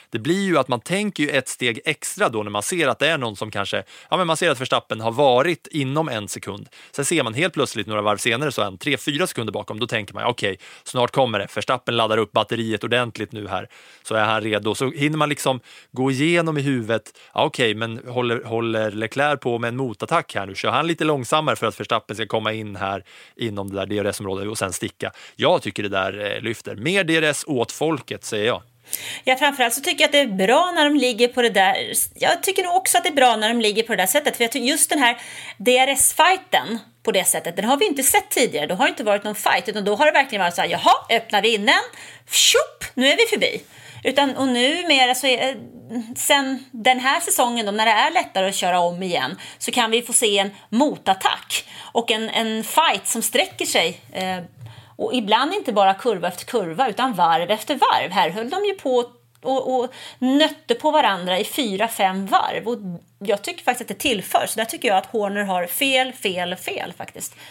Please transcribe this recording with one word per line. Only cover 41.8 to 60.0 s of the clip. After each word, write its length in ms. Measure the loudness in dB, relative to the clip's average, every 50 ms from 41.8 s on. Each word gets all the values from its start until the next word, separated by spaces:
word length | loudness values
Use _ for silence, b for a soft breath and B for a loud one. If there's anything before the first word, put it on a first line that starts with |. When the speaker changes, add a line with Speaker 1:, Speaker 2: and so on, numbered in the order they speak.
| 2 -2 B B B B B B B B
Speaker 2:
tjopp, 520 | 2 4 4 6 6 4 2 2 -6 -14 -14 -8 -2
nu 140 | 2 4
är 100 | 4 6
vi 80 | 4 4
förbi. 380 | 2 2 0 0 0 -2 -4 -10 B B B B B B B B
Utan, 340 | 0 2 4 2 2 2
och 100 | 0 0
numera 680 | 0 2 2 2 2 2 0 0 2 4 4 6 4 4
så 120 | 2 2
är, 300 | 2 2 2 0 -2 -2 -6 -12 -18 -20 -20 -14 -10 -8 -8 -8 -8 -8
sen 500 | -4 2 4 4 4 4 0 -4 -6 -8 -14
den 280 | -8 0 2 2 2 4
här 200 | 2 2 0 2
säsongen 460 | 0 0 2 2 2 2 0 -2 -2
då, 60 | -2
när 140 | 0 2 2
det 60 | 4
är 200 | 4 4 2 2
lättare 380 | 2 0 -2 0 -2 0 0 0
att 60 | -2
köra 240 | -2 0 2 2 2
om 240 | 2 0 -2 -4 -6
igen, 360 | -2 -2 -2 -2 -4 -6 B B B B
så 140 | B -8 -2
kan 200 | 0 0 2 2
vi 100 | 2 0
få 120 | -2 0 0
se 260 | 2 2 2 2 2
en 120 | 0 0 -4 B B B
motattack 960 | 2 2 2 2 0 -2 0 0 0 2 2 0 0 -2 -6 -6 -6 -6 -8 B B B B B
och 200 | B -2 0 0
en, 180 | 0 0 0 -2
en 340 | -2 -2 -2 0 -2 -4 -4
fight 440 | 2 2 4 4 4 2 0 -2
som 140 | -4 -2 -2
sträcker 440 | -2 0 0 0 0 0 -2 -6 -4
sig, 360 | 0 0 2 2 0 -2 -6 -14 -12 -8
eh, 240 | -6 -4 -4 -4 -6 -8 -14 -18 -20 B B B B B B B
och 180 | B -4 -2 -2
ibland 400 | -2 0 2 2 2 2 0 -2
inte 200 | -4 -4 0 2
bara 200 | 4 4 4 4
kurva 340 | 2 0 -2 -2 -2 -4
efter 180 | -6 -6 -8 -10
kurva, 440 | -4 -4 -2 -2 -2 -2 -2 -2 -2
utan 240 | 0 -2 -2 -2 2
varv 380 | 2 2 4 4 2 2 0
efter 240 | 0 -2 0 -4 0
varv. 360 | 2 4 4 4 2 0 0
Här 180 | 2 2 2 2
höll 200 | 0 -4 -6 -4
de 160 | -4 -2 -2
ju 80 | -2 -2
på 320 | -2 -2 0 0 0 0 -2 -8 _ _ _ _ _
och, 340 | -4 -2 -2 -2 -2 0 -2
och 180 | -2 -2 -4 B B